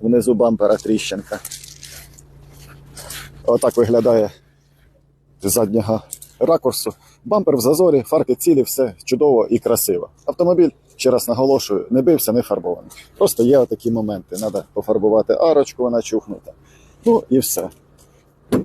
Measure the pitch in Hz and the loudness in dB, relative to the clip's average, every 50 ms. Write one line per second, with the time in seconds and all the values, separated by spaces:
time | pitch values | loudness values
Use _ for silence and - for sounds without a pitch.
0 | 107 113 120 120 104 123 120 104 123 117 113 - 104 101 107 101 - 104 110 104 | -2 2 2 2 2 2 2 2 2 0 2 2 2 2 0 0 0 -2 -2 -2
1 | - - 98 101 - - 104 104 - - - - - - - - - - - - | -2 -6 -8 -10 -10 -10 -12 -12 -12 -16 -18 -18 -18 -20 -20 -20 -20 -20 -20 -20
2 | - - - - - - - - - - - - - - - - - - - - | -20 -20 -20 -20 -20 -20 -20 -20 -20 -20 -20 -20 -20 -20 -20 -20 -20 -20 -20 -20
3 | - - - - - - - - - - 117 120 - 123 - 120 120 104 117 117 | -18 -16 -16 -16 -18 -18 -20 -6 -2 0 0 2 0 0 2 2 2 4 2 2
4 | 113 123 117 113 107 101 - - _ _ _ _ _ _ _ _ _ _ _ _ | 4 4 4 2 2 0 -4 -12 _ _ _ _ _ _ _ _ _ _ _ _
5 | _ _ _ _ _ _ _ _ 98 98 92 120 110 95 104 113 98 107 110 107 | _ _ _ _ _ _ _ _ -6 -2 0 0 0 0 0 -2 0 -2 -4 -4
6 | - - - - - - _ - 120 147 165 156 - 127 - - - 110 101 - | -4 -10 -20 -20 -20 -20 _ -2 0 0 0 0 0 -2 -4 -4 -6 -10 -10 -12
7 | _ _ _ _ - - 208 214 190 160 143 127 107 127 156 156 185 175 147 135 | _ _ _ _ -6 -2 -2 0 2 0 0 2 2 0 2 4 4 4 4 2
8 | 117 - 156 156 - - 123 - - 175 160 139 117 - - - 131 113 90 - | 0 0 0 0 0 0 -2 0 2 2 2 2 0 0 -2 -2 -2 -2 -4 -10
9 | - - 127 120 151 147 131 113 104 - 113 117 - 113 117 110 - - 92 87 | -6 -4 0 2 2 2 4 2 2 2 0 0 0 0 -2 0 0 -2 -4 -4
10 | - - _ _ _ - 139 - 180 175 180 170 170 143 - _ _ _ _ - | -6 -10 _ _ _ -8 -4 0 0 2 4 4 2 2 0 _ _ _ _ -2
11 | - 131 123 117 - - 117 117 135 135 135 - - - 101 92 90 - 117 131 | 0 0 0 0 0 -2 -2 0 2 2 2 0 0 -2 -4 -4 -2 -2 -2 0
12 | 131 175 165 139 - - 110 123 117 - 101 92 87 90 87 - - - - - | 2 2 2 2 0 0 -2 -2 -2 -2 -6 -4 -4 -6 -8 -8 -10 -18 -20 -20
13 | - - _ - 196 - - - 117 120 139 135 120 - 110 - - 117 117 113 | -20 -20 _ 0 0 0 2 2 2 4 4 4 2 0 -4 -4 -4 -4 -2 -2
14 | 107 104 101 92 85 _ 90 98 107 107 92 98 - - _ 104 98 - 107 104 | -4 -4 -6 -8 -10 _ -10 -8 -6 -6 -6 -6 -8 -8 _ -6 -4 -2 -2 0
15 | 98 107 107 110 101 - 107 - - 165 151 143 135 - - - 123 120 120 117 | 2 2 2 2 2 0 0 2 2 2 2 2 0 0 -4 -4 -4 -2 -2 -4
16 | 110 - 113 107 - 104 101 - - - - _ _ _ _ _ _ _ _ _ | -4 -4 -4 -6 -6 -8 -12 -14 -16 -20 -20 _ _ _ _ _ _ _ _ _
17 | - 226 226 226 - - 127 135 127 - - - 180 190 - _ _ _ _ _ | 0 0 2 2 0 0 0 0 0 0 -4 -6 -6 -8 -12 _ _ _ _ _
18 | _ _ _ _ _ _ _ _ _ _ - - | _ _ _ _ _ _ _ _ _ _ -4 -4